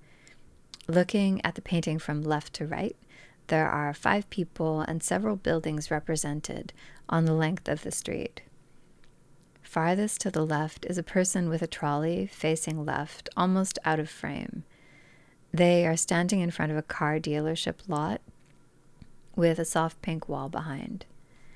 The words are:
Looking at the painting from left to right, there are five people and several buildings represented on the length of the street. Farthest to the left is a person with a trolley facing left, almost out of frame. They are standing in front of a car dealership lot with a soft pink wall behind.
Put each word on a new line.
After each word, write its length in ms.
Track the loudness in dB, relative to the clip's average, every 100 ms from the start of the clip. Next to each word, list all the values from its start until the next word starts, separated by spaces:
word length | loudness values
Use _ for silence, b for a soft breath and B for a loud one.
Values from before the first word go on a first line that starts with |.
| B B B B B -20 -20 -12 2
Looking 540 | 4 4 4 4 2
at 120 | -2
the 80 | -4
painting 360 | 0 0 2 -2
from 220 | -2 -2
left 320 | 0 0 -2
to 120 | -8 -6
right, 280 | -4 -4 -6 -18 B B B 2
there 200 | 2 4
are 240 | 2 -2
five 380 | 0 2 2 0
people 500 | -4 -4 -2 0 0
and 220 | -2 -2
several 340 | 0 0 0 0
buildings 540 | 0 0 0 -4 -2
represented 840 | -2 -2 -2 -2 -4 -6 -8 -10 -16 B B B
on 160 | 2 4
the 80 |
length 340 | 4 2 0 -2
of 140 | -4
the 80 | -4
street. 500 | -6 -4 -4 -6 -10 -20 -20 -20 -20 -20 -20 -20 -20 -20 -20 -20 -20
Farthest 600 | -6 0 2 2 0 -2
to 80 | -2
the 160 | 0 0
left 400 | 0 -2 -6 -6
is 100 | -4
a 60 |
person 480 | 0 2 2 2 0
with 100 | 0
a 60 | -2
trolley 600 | -2 0 0 0 0 -4
facing 600 | -2 0 0 -2 -4 -2
left, 420 | -2 -4 -10 -6 0
almost 420 | 2 4 2 -2
out 160 | 0 0
of 80 | -2
frame. 560 | -6 -8 -8 -8 -10 -14 B B B B B B B -2
They 340 | 4 6 6 6
are 100 | 2
standing 440 | 2 2 2 2
in 100 | 0
front 220 | 0 -2
of 60 | -2
a 40 |
car 360 | -4 -2 0 0
dealership 680 | 0 0 0 -2 -2 -4 -4
lot 360 | -2 0 -4 -8 -20 -20 -20 -20 -20 -20 -20 -20 -20 -8 2
with 220 | 4 4
a 60 | 0
soft 340 | 0 0 -2
pink 260 | -6 -6 -6
wall 200 | -6 -6
behind. 560 | -6 -6 -8 -8 -10 -14 -20 b b b